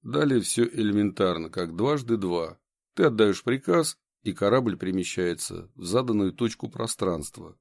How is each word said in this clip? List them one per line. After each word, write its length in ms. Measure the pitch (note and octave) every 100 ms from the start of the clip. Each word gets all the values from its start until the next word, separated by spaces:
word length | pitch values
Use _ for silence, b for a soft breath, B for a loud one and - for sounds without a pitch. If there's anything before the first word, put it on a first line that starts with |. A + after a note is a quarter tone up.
Далее 380 | B2+ C#3 D3 B2+
все 240 | F#2 -
элементарно, 840 | A#2 C3+ G#2+ G2+ G#2 F2+ F#2+ E2 D#2+
как 260 | E2+ F2
дважды 420 | E2+ B2+ D3 A#2 A2+
два. 420 | F#2+ F2 E2 F2 _ _ _
Ты 120 | -
отдаешь 380 | E3 A2 G#2 F#2+
приказ, 540 | - C3+ - E3+ D#3 - _ _
и 100 | -
корабль 440 | F2+ G2+ B2+ A#2 F2
перемещается 960 | F#2 F#2 F2 - F2+ E2 - F2 F2
в 100 | -
заданную 480 | F2 A2+ B2+ G#2+ F#2+
точку 360 | - A#2 - -
пространства. 880 | - A2+ - F#2+ D#2+ C#2+ - E2 -